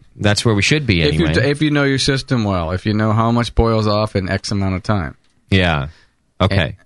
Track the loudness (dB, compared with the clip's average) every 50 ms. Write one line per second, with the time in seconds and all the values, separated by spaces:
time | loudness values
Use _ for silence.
0 | -14 -20 -8 -2 0 0 0 2 2 0 2 2 2 0 0 0 0 0 0 2
1 | 2 2 2 2 0 2 2 0 0 0 0 0 0 0 0 2 0 0 0 0
2 | 0 0 -2 -2 -2 -2 -2 -2 0 0 -2 -2 -2 -2 -4 -4 -2 -2 0 0
3 | 2 2 2 2 2 2 2 0 -2 -2 0 0 2 2 2 2 2 2 0 0
4 | 0 -2 -2 -4 -2 -2 -4 -4 -4 -4 -4 -2 -2 -2 -2 -4 -2 -2 -2 -2
5 | -4 -6 -10 _ _ _ _ _ _ 0 2 2 4 2 2 0 -2 -6 -10 _
6 | _ _ _ _ _ _ _ -2 0 0 2 0 -2 -2 -4 -10 _